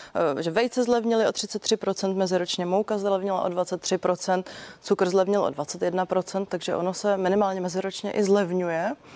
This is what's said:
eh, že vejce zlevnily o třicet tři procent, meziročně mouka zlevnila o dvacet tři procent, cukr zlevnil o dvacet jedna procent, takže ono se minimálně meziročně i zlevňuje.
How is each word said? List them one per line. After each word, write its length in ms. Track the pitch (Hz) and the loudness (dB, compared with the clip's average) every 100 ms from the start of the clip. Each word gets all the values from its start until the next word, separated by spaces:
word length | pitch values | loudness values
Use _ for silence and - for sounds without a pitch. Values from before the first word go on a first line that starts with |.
| - - 165 135 | -8 0 0 0
eh, 40 | |
že 80 | 165 | 0
vejce 340 | 170 240 - | 2 2 2
zlevnily 420 | 240 240 226 226 214 | 2 2 2 2 2
o 60 | |
třicet 300 | - 208 208 | 0 -4 -4
tři 140 | - 220 | 0 0
procent, 400 | - 190 190 190 | 0 -2 0 0
meziročně 500 | 185 185 180 - 180 | 2 0 0 -2 0
mouka 320 | 190 208 208 | 0 0 -2
zlevnila 440 | 202 196 196 185 | 0 0 0 -2
o 60 | - | -2
dvacet 320 | 175 180 180 | -2 -2 -4
tři 180 | - 185 | -2 -2
procent, 520 | - 180 - 185 185 - - - | 0 -2 0 -2 -2 -12 -18 -10
cukr 280 | - 202 185 | -2 2 4
zlevnil 340 | 190 185 202 | 4 4 2
o 60 | 117 | 2
dvacet 320 | 139 147 185 | -2 -6 -4
jedna 240 | 180 185 185 | -2 -2 0
procent, 420 | 185 175 196 196 | -2 -2 -4 -4
takže 280 | 175 - 123 | -4 -2 -2
ono 180 | 175 | -2
se 220 | 185 208 196 | -2 0 2
minimálně 440 | 180 202 202 190 | 2 2 2 0
meziročně 500 | 180 185 190 - 202 | -4 -4 -4 -6 -4
i 140 | - | 0
zlevňuje. 680 | 196 202 180 185 175 160 190 294 - | 4 4 4 0 0 -2 -2 -6 -14